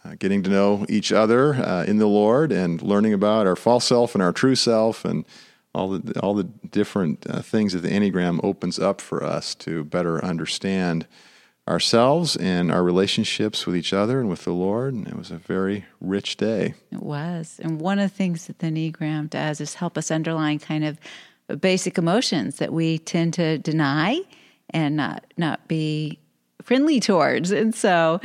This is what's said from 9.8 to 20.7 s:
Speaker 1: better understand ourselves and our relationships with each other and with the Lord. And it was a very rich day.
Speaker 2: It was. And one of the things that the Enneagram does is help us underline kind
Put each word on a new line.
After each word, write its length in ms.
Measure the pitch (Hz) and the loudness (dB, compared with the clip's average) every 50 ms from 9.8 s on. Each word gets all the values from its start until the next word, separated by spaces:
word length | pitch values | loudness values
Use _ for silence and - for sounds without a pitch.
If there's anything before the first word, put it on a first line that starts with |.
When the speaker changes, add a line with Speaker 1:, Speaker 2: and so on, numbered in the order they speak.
| 76 | -6
Speaker 1:
better 380 | 76 - 90 87 85 82 76 | -4 -2 -2 0 0 -2 -2
understand 840 | - 92 87 80 78 - - - - 98 95 95 90 87 82 82 - _ _ - - - _ _ _ _ _ _ - | -2 -4 -4 -4 -4 -6 -6 -6 -4 -2 -2 0 0 0 -2 -2 -4 _ _ -20 -20 -20 _ _ _ _ _ _ -6
ourselves 720 | - 85 87 - - - 117 123 135 147 175 170 - - | -4 -2 0 0 2 4 4 4 4 4 2 0 -2 -2
and 340 | - - 95 90 87 87 82 | -2 0 0 2 2 2 2
our 120 | 87 90 | 2 2
relationships 840 | 90 90 87 92 98 98 - 117 107 - - - 104 107 - - - | 2 4 4 4 2 2 0 -2 -2 -2 -2 -2 -2 -2 -2 -4 -4
with 120 | 87 90 | -2 -2
each 180 | 87 80 - 95 | -2 -2 -2 0
other 260 | 98 104 113 127 135 | 0 0 0 0 -2
and 80 | 120 98 | -2 -2
with 160 | 85 - - | -4 -4 -4
the 80 | 90 | -4
Lord. 400 | 87 90 92 98 104 120 131 139 | -2 -2 0 0 0 -2 -2 -4
And 160 | 127 107 - - | -6 -6 -8 -10
it 80 | - | -10
was 140 | - - - | -12 -12 -12
a 80 | 85 82 | -14 -14
very 480 | - - 90 92 95 95 101 101 - - _ - | -8 -4 -2 -2 0 -2 -2 -4 -6 -14 _ -10
rich 340 | - 92 98 101 - - - | -6 -4 -4 -4 -4 -6 -4
day. 380 | - 101 110 113 92 - - - _ _ - | -2 -2 -2 0 0 -2 -2 -4 _ _ -14
Speaker 2:
It 100 | - - | -12 -10
was. 560 | - 147 147 143 156 175 175 165 165 - - - | -8 -8 -8 -8 -6 -8 -8 -8 -10 -12 -14 -10
And 180 | - 165 160 151 | -8 -6 -6 -4
one 180 | 160 190 202 202 | -2 -2 0 0
of 120 | 202 190 | 0 -2
the 40 | - | -2
things 340 | - 190 180 170 165 - - | -2 -2 -2 -2 -4 -8 -12
that 100 | - - | -10 -6
the 80 | 170 | -4
Enneagram 640 | 160 156 160 160 160 160 - 160 151 156 151 151 151 | -4 -2 -2 -4 -4 -4 -6 -6 -4 -4 -4 -6 -6
does 280 | - - 151 156 147 147 | -4 -4 -2 -2 -4 -4
is 160 | 147 - - | -8 -10 -8
help 220 | - 175 165 - | -6 -6 -4 -4
us 140 | 160 160 - | -6 -4 -2
underline 480 | 160 160 160 165 165 156 156 151 151 151 | -2 -2 -2 -2 -2 -2 -2 -2 -2 -4
kind 260 | - - | -4 -6